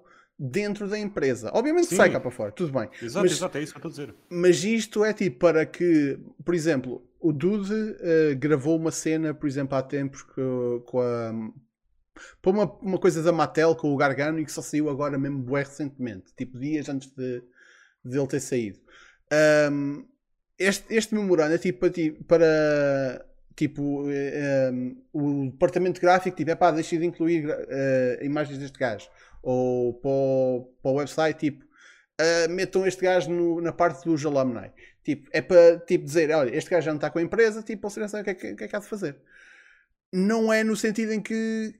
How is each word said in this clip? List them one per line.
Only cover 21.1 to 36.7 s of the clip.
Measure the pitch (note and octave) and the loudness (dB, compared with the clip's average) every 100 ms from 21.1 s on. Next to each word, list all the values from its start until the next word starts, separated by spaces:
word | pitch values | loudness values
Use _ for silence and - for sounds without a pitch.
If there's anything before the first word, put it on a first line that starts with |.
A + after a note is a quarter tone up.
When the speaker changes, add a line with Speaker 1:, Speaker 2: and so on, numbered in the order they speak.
Speaker 1:
memorando | G#3+ G3 E3+ D3+ | -2 2 2 4
é | E3+ | 2
tipo | F3+ F3+ | -2 0
para | F3+ | -2
ti-, | F3 D#3 D3+ - | 0 -4 -4 2
para, | E3 E3 D#3 D3+ D3 C#3+ C#3 C3 B2 - _ _ - | 4 6 4 2 2 2 0 -2 -6 -14 _ _ -6
tipo, | D3 D3 C#3+ C#3+ C#3+ | -4 -2 -4 -2 -4
eh, | C#3 C#3 C#3+ C#3+ C3+ C3 | -4 -4 -4 0 2 2
ahm, | B2+ B2+ B2+ _ | -2 -6 -10 _
o | D3+ C#3+ C#3+ C3+ | -2 0 0 -4
departamento | C3+ F3 - F#3 E3 | 0 0 2 0 2
gráfico, | F3+ F3+ F#3 F3 | 4 4 2 -4
tipo, | D3 | -4
"Epá, | D#3+ F3 | 2 2
deixa | D#3 D#3+ E3 | 2 -2 -2
de | |
incluir | E3+ - E3 E3+ | -2 -2 0 0
gra-, | D3 D#3 - | -2 -6 -6
eh, | C3+ C3+ C3 B2+ - | -4 0 2 2 -2
imagens | C#3 D3+ C#3+ C#3 | -4 -4 -4 -8
deste | C#3 - | -12 -4
gajo", | B2+ G#2 - _ - - | -4 -4 -12 _ -20 -2
ou | - B2+ B2+ B2 B2 | 2 4 2 2 0
para | B2 C#3 | 0 0
o, | C3+ C3+ C3 B2+ B2 B2+ _ | 2 4 4 2 0 -4 _
para | C3+ | 0
o | |
website, | C3+ C#3 - D#3 D3+ | 0 0 0 0 2
tipo, | D3+ - _ _ - - _ - | -2 -4 _ _ -20 -20 _ 0
"Ah, | D#3+ E3+ E3 | 2 4 2
metam | F3+ F3+ F#3+ F#3+ | 0 -2 0 0
este | F3+ | 2
gajo | F#3 F#3 E3 | 2 2 2
no, | F3 E3+ E3+ | 0 0 0
na | E3+ | -4
parte | - F3 - | 0 0 0
dos | E3 D#3 | -2 0
alumni." | D3+ C#3+ C3 A2+ G2 - - _ | 0 0 0 -2 -10 -20 -20 _
Tipo, | - C#3+ - | -6 -6 -4
é | D#3 | -6
para, | D#3 F3+ E3+ E3+ | 6 10 10 8
tipo, | - F3 | 2 0
dizer, | D3+ D#3+ D3+ | 2 0 2
"Olha, | D#3 B2+ D3 | 2 2 -2
este | D3+ | 0